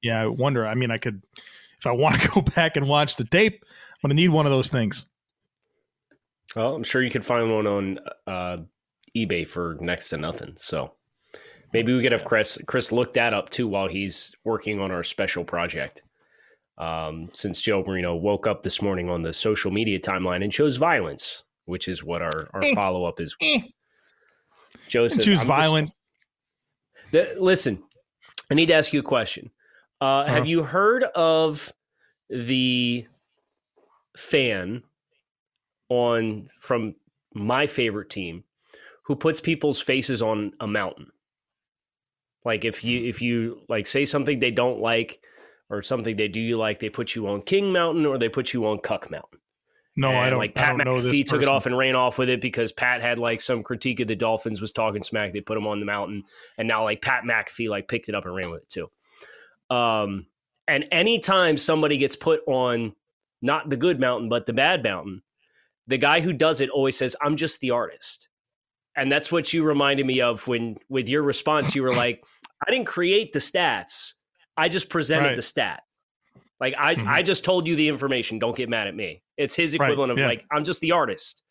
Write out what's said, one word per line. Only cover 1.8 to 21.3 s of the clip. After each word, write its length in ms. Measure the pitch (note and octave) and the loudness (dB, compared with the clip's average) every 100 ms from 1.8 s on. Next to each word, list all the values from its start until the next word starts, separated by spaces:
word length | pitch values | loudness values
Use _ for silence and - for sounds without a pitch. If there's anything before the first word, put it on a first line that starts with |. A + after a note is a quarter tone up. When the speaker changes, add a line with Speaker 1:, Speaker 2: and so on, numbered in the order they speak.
| - | -2
Speaker 1:
I 60 | |
wanna 260 | A#2+ D3+ D#3+ - | 2 4 4 2
<laughs> 60 | |
go 60 | - | 2
back 360 | D3 - D#3+ D#3 | 2 2 2 2
and 120 | C#3 | 2
watch 260 | D3 D3 - | 2 2 -2
the 80 | |
tape, 400 | A2+ F3 A3 G#3+ | 0 4 4 0
I'm 440 | _ - - - C#3+ | _ -20 -20 -4 0
gonna 60 | |
need 160 | C#3+ F3+ | 4 6
one 160 | D#3 D3 | 6 4
of 60 | |
those 160 | C3+ B2+ | 4 2
things. 380 | C3 A2 - - _ _ _ _ _ _ _ _ _ _ _ _ _ _ - | 0 0 -2 -12 _ _ _ _ _ _ _ _ _ _ _ _ _ _ -4
Speaker 2:
Well, 180 | A#2 | -2
I'm 100 | C#3+ | -2
sure 180 | A2+ C3 | -2 0
you 80 | B2+ | 0
could 140 | B2 | -2
find 280 | G#2+ A#2+ A2+ | 0 0 2
one 140 | A2 G#2+ | 2 2
on, 300 | G2+ G2 F#2 - - - | 0 -2 -4 -10 -14 -10
uh, 300 | F#2 F2+ F2+ D#2+ _ _ _ - A#2 | -6 -6 -8 -12 _ _ _ -10 -4
eBay 300 | G#2+ F2 D#2+ | -2 -2 -4
for 300 | - E2+ D#2+ | -6 -6 -4
next 280 | E2+ F2+ - | -4 -4 -6
to 60 | D#2+ | -6
nothing. 380 | D2+ - - - | -6 -8 -12 -10
So 380 | - D#2 C2 _ _ _ _ - - - _ | -6 -6 -6 _ _ _ _ -20 -20 -20 _
maybe 200 | A2+ A#2 | 0 2
we 100 | B2+ | 2
could 100 | A#2+ | 4
have 120 | A#2 | 2
Chris, 320 | - A2 G#2+ - - | 2 2 2 -4 -2
Chris 260 | C3+ A#2 | -2 0
look 220 | A#2 B2 | 0 0
that 200 | - A#2 | 2 2
up 160 | G#2+ - | 0 -4
too 160 | - A#2+ | -4 -2
while 220 | G2 F#2+ | 0 -2
he's 440 | F#2+ G2 F2 - - | -2 -4 -6 -8 -8
working 340 | - A2 - G#2 | -4 -4 -2 -4
on 140 | G2 | -2
our 100 | F2+ | -4
special 420 | E2+ - G2 - | -6 -4 -4 -4
project. 580 | E2+ F2 F2 D#2+ C2+ - _ _ _ _ _ _ _ _ | -4 -4 -4 -4 -8 -10 _ _ _ _ _ _ _ _
Um, 540 | E2 D#2+ D#2+ D#2+ E2+ | -8 -6 -6 -8 -12
since 300 | - G2+ F2 | -8 -6 -4
Joe 220 | - G2+ F#2 | 0 0 0
Marino 300 | F#2 F2 E2+ | -2 -2 0
woke 320 | G2 G2+ - | 0 0 0
up 160 | G2+ | -2
this 180 | F#2+ - | -2 -2
morning 260 | G#2 F#2 F2 | -2 -2 -2
on 140 | F2 | -4
the 100 | E2 | -4
social 380 | E2 A2 G#2+ G2+ | -2 0 0 0
media 300 | G2 A2 F#2+ | 0 0 -2
timeline 420 | F#2+ F#2+ F#2 F2+ | -2 -2 0 -2
and 100 | G2+ | -2
chose 220 | - D3+ | 2 2
violence, 680 | B2+ D#3 D3+ E2+ C#2 - | 4 2 2 0 -4 -6